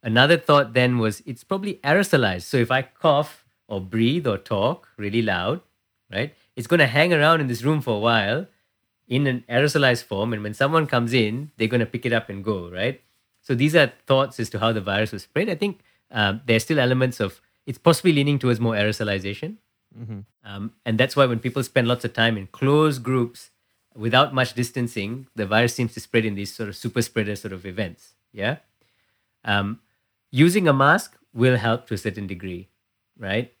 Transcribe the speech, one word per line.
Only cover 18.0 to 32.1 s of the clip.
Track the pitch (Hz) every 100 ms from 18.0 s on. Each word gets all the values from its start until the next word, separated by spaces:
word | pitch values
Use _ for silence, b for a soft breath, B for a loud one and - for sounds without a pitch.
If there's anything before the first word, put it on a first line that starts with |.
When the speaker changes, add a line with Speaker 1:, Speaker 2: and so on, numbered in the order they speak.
| 185
Speaker 1:
leaning | 151 139 143
towards | 127 117
more | 117
aerosolization. | 110 104 107 104 98 98 101 160 220 _ _ _ -
Speaker 2:
Mm-hmm. | 113 104 101 _
Speaker 1:
Um, | 107 101 107 _
and | - 110
that's | 131 -
why | 135
when | 117
people | 127 127
spend | 127 - 117
lots | 120
of | 117
time | - 113 110
in | 95
closed | - 135 147 156 135
groups, | 120 131 120 - - _ _ _ _
without | - 113 127 147
much | 131 123
distancing, | - 120 - 120 110 101 127 135
the | - 101
virus | 107 120
seems | - 120
to | -
spread | - 120
in | 110
these | 101 101
sort | - 107
of | 98
super | 123 120
spreader | 113 - 104 104
sort | 107
of | 95
events. | 92 90 95 80 _ _ _
Yeah. | 110 101 156 _ _ _ _ _ _ _ _
Um, | - 101 101 113 _ _ _ _ _
using | 127 165 190 175
a |
mask | 135 135 180 - _ _
will | - 127 123
help | 113 120 -
to |
a | 101
certain | 110